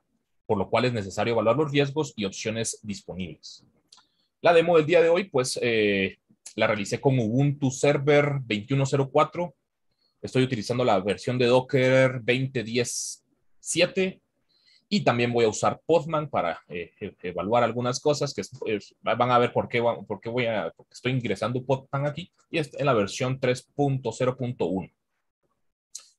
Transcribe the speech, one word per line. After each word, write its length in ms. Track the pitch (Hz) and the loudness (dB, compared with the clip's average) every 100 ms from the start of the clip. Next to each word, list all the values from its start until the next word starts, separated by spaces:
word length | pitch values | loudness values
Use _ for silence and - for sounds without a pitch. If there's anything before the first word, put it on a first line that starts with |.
| _ _ _ _ - | _ _ _ _ -4
por 120 | 104 | -2
lo 120 | 92 | 0
cual 140 | 113 | 0
es 80 | 123 | 0
necesario 420 | 117 98 107 110 | -2 -6 -4 -2
evaluar 220 | 113 107 127 | 0 2 2
los 160 | 156 | 0
riesgos 420 | 143 139 143 151 - | 0 0 -2 -6 -4
y 80 | 98 | -6
opciones 540 | - 110 110 113 - | -6 -6 -4 -6 -8
disponibles. 800 | 107 95 - 87 87 78 - - _ _ _ - _ _ _ _ | -10 -12 -10 -10 -10 -12 -18 -20 _ _ _ -20 _ _ _ _
La 120 | 156 | 4
demo 220 | 170 170 165 | 6 6 4
del 100 | 147 | 6
día 160 | 170 | 6
de 60 | 165 | 6
hoy, 160 | 175 196 | 4 2
pues, 320 | 131 127 - | -2 -2 -2
eh, 580 | 120 113 104 98 95 - _ _ - - | 0 2 2 2 0 -4 _ _ -12 0
la 120 | 110 | 0
realicé 320 | 107 98 120 | 0 -4 -2
con 180 | 143 131 | 2 2
Ubuntu 500 | 107 123 143 143 135 | 2 2 0 0 -4
Server 680 | 127 143 143 139 147 143 139 | 0 0 2 4 4 4 -2
veintiuno 420 | 117 107 107 135 135 | -4 -4 -2 -2 0
cero 240 | 139 131 | 0 0
cuatro. 440 | 147 151 165 175 - _ _ _ _ _ _ | 2 0 -2 -8 -10 _ _ _ _ _ _
Estoy 220 | 101 131 | -4 0
utilizando 400 | 127 120 98 123 | 0 0 -4 0
la 160 | 123 98 | 2 2
versión 380 | 98 95 - 123 | 0 -2 -2 0
de 80 | 123 | 4
Docker 760 | 127 123 131 127 131 131 127 | 4 2 2 4 4 4 2
veinte 440 | 113 123 135 131 | 0 0 0 -4
diez 600 | 110 120 120 - - - _ _ _ _ | -4 -2 -2 -4 -10 -12 _ _ _ _
siete. 640 | - 160 170 - 190 - _ _ _ _ _ _ - | -6 0 0 0 -4 -4 _ _ _ _ _ _ -4
Y 140 | 202 139 | 0 2
también 260 | 120 120 | 2 2
voy 140 | 120 113 | 4 2
a 40 | |
usar 320 | 104 107 104 - | 2 0 -2 0
Podman 440 | 160 156 156 151 | 0 0 -4 -2
para, 300 | 107 85 80 - | -2 -2 -4 -10
eh, 240 | 87 82 _ | -12 -12 _
e-, 160 | 98 - | -14 -10
evaluar 420 | 90 87 92 120 | -10 -6 -2 0
algunas 360 | 117 117 123 127 | 0 0 -4 -2
cosas 340 | 151 143 143 | -2 -2 -2
que 80 | - | -6
es-, 100 | 98 - 104 | -10 -10 -6
es-, 300 | 104 - _ | -6 -6 _
van 300 | - 113 123 | -4 0 2
a 60 | 123 | 4
ver 160 | 120 | 2
por 160 | 120 101 | 0 -2
qué 100 | 120 | 0
va-, 220 | 117 - | 0 -2
por 180 | 101 98 | -6 -10
qué 100 | 113 | -6
voy 180 | 120 117 | -4 -2
a, 260 | 107 82 - | -2 -4 -8
porque 180 | _ | _
estoy 180 | - 127 | -8 -4
ingresando 520 | 131 113 - 113 123 | -2 -2 -2 -2 -2
Podman 440 | 131 135 - 139 147 | -2 -4 -4 -6 -4
aquí 240 | 147 180 _ _ | -6 -12 _ _
y 80 | 165 | -6
es 160 | 143 | -4
en 120 | - 139 | -2 0
la 80 | |
versión 460 | 117 98 - 127 131 | 2 0 -2 -4 -2
tres 220 | 127 127 | -2 -2
punto 500 | - - 143 135 117 | -4 -4 -2 -2 -4
cero 240 | - 127 123 | -4 -2 -2
punto 300 | 123 131 90 | -6 -4 -2
uno. 240 | 92 80 _ _ _ _ _ _ _ _ _ _ - - | -2 -6 _ _ _ _ _ _ _ _ _ _ -20 -20